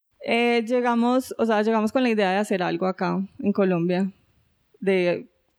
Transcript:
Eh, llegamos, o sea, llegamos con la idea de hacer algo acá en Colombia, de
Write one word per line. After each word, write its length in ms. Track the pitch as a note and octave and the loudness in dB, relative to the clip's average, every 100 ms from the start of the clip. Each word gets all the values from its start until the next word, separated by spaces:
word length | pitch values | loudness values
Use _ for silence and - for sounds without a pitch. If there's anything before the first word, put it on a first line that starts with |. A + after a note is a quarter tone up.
| _ _ - | _ _ -2
Eh, 360 | A#3 A#3+ A#3 A3 | 0 2 0 0
llegamos, 680 | B3 A#3+ A#3 A#3+ B3+ - - | 0 0 2 2 0 -2 -2
o 80 | A3+ | 0
sea, 160 | G#3 | 2
llegamos 300 | G#3+ A3+ G#3+ | 2 0 0
con 100 | C4 | 0
la 80 | B3+ | 0
idea 220 | G#3+ F#3+ | 2 2
de 60 | F#3+ | 0
hacer 260 | G#3 F#3+ | 0 -2
algo 240 | E3+ E3 F#3 | -2 -2 -4
acá 360 | F#3 F3+ F3 F#3+ - | -2 -4 -2 -6 -4
en 140 | G3+ | -2
Colombia, 600 | G#3 F#3+ F3 F3 F3+ F#3+ - _ _ _ _ _ _ | 0 2 2 0 0 -2 -6 _ _ _ _ _ _
de 500 | F#3+ F#3+ F3 - - _ _ | -2 2 0 -2 -6 _ _